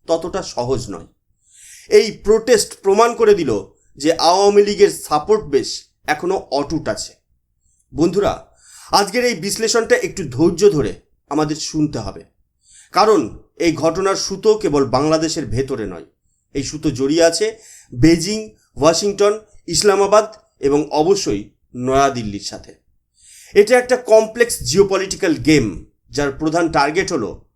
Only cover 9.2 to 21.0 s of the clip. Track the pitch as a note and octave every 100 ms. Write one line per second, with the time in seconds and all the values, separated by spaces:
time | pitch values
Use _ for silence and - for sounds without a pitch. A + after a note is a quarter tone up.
9.2 | A#3+ G3 D3+ - A3 A#3 A3+ B3 F#3 -
10.2 | D3 A#2 E3+ E3+ G3+ D3+ G#2+ - _ _
11.2 | - C#3+ D3+ D3+ - D#3 D3+ A#2+ G2+ F2
12.2 | - _ _ _ _ _ _ F3+ A3 F#3+
13.2 | G#2+ - _ - E3+ B2+ D#3+ E3 F#3+ F#3
14.2 | - F#3+ G#3+ G#3+ F#3 C#3+ C3 B2+ D#3 D#3+
15.2 | D#3+ D#3+ C3+ A2+ C3+ B2 G2 E2+ - _
16.2 | _ _ _ C#3+ B2+ D3+ D#3 A#2+ C#3 D#3+
17.2 | E3 E3 G#3+ A3+ - - _ B2 D3 E3+
18.2 | F3 G#3+ G#3+ - _ - D3 E3 G#3 G3
19.2 | G3+ G#3+ - - - D#3+ G#3 G3 G3 G#3+
20.2 | G#3+ - _ _ C#3 D3 D3 D3